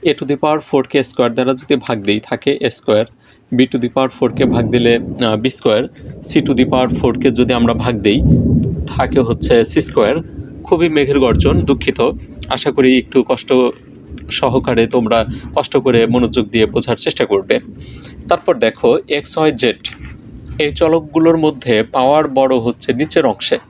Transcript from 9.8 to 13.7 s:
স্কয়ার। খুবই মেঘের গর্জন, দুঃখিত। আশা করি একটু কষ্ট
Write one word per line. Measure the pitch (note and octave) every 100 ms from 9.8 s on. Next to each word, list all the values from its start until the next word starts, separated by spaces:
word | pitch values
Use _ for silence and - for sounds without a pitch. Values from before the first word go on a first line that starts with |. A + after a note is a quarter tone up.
| -
স্কয়ার। | - G#2+ D3+ E3 - - - -
খুবই | E3+ E3+ D3+
মেঘের | C#3 C#3+
গর্জন, | B2+ A2+ D3 E3 -
দুঃখিত। | B2+ - - B2 - - - - C3
আশা | - C3
করি | C3 C3
একটু | A#2 C3+ B2
কষ্ট | B2 - B2+ B2